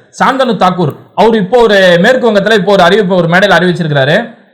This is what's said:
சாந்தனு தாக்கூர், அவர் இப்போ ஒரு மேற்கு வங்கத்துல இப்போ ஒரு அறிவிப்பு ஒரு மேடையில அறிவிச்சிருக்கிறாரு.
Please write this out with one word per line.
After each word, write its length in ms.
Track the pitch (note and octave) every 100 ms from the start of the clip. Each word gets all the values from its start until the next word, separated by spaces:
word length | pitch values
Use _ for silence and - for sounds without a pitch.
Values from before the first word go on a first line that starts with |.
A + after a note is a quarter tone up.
| _
சாந்தனு 440 | - G3 C4 B3+ F#3+
தாக்கூர், 360 | F#3 F3+ D#3+ - -
அவர் 200 | - G#3
இப்போ 240 | A3+ F3+ B3
ஒரு 400 | A3+ G3+ F#3+ F3
மேற்கு 300 | G3+ B3+ A#3
வங்கத்துல 220 | G#3 F3+
இப்போ 200 | A3 F3+
ஒரு 100 | G3
அறிவிப்பு 320 | F3 G3+ F#3+
ஒரு 140 | F#3+ E3
மேடையில 300 | F3 G3+ F3
அறிவிச்சிருக்கிறாரு. 580 | F3+ E3+ E3 C#3+ C3+ F3+ A#3 - _